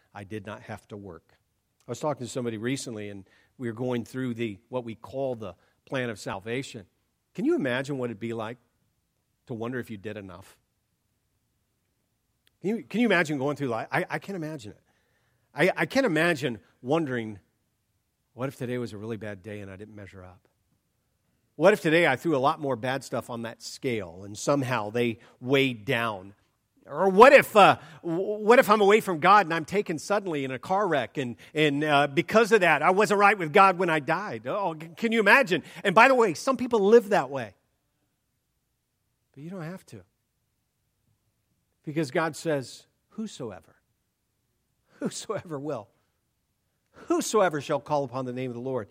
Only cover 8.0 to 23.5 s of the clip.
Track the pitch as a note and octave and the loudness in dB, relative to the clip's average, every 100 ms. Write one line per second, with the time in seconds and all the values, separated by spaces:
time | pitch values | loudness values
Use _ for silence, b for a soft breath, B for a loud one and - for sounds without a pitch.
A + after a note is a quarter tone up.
8 | B2 G2+ A#2 A2+ A2 B2 _ _ _ _ | -6 -8 -8 -8 -10 -12 _ _ _ _
9 | _ _ _ _ - A2+ A#2 B2+ A#2 G#2 | _ _ _ _ -14 -10 -8 -8 -10 -12
10 | G#2 G#2+ G2 F2 - _ _ _ _ _ | -12 -12 -14 -18 -20 _ _ _ _ _
11 | _ _ _ _ _ _ _ _ _ _ | _ _ _ _ _ _ _ _ _ _
12 | _ _ _ _ _ _ F#3 A3 B2+ G#3 | _ _ _ _ _ _ -4 -4 -4 0
13 | A#3+ F3 D3+ D3 C#3 C#3 C#3 A2+ D3 C#3+ | 4 4 2 -2 -2 -2 -4 -4 -4 -4
14 | F3+ F3 - F#3+ D3+ D#3 G#2+ - _ _ | -4 -6 -8 -10 -10 -12 -16 -20 _ _
15 | _ _ _ _ _ C3 F3+ D#3+ E3 C4 | _ _ _ _ _ 0 0 2 -2 0
16 | B3+ D#3 E3+ D3+ C#3 A2 b b B2 D#3+ | 2 2 2 0 -4 -6 b b -2 -2
17 | C#3+ B2 A2 G#2 _ _ _ _ _ _ | -2 -6 -8 -12 _ _ _ _ _ _
18 | _ _ _ A2+ C3+ - A#2+ B2 A#2 G2+ | _ _ _ -10 -10 -8 -8 -8 -8 -10
19 | A2 A2 G#2+ G2 G#2+ G#2 G2 F#2+ G#2+ G#2 | -12 -10 -12 -14 -14 -16 -16 -18 -20 -20
20 | F#2+ F#2+ F#2 F#2 _ _ _ _ _ _ | -20 -20 -20 -20 _ _ _ _ _ _
21 | _ _ _ _ _ - F3 G#3+ E3 D#3+ | _ _ _ _ _ 2 4 4 4 4
22 | E3 B2+ E3+ C#3 C#3 D#3 C#3 A#2 B2+ C3+ | 4 0 -2 0 0 0 -4 -4 -4 -6
23 | - B2 - A#2 A2+ | -6 -10 -8 -10 -12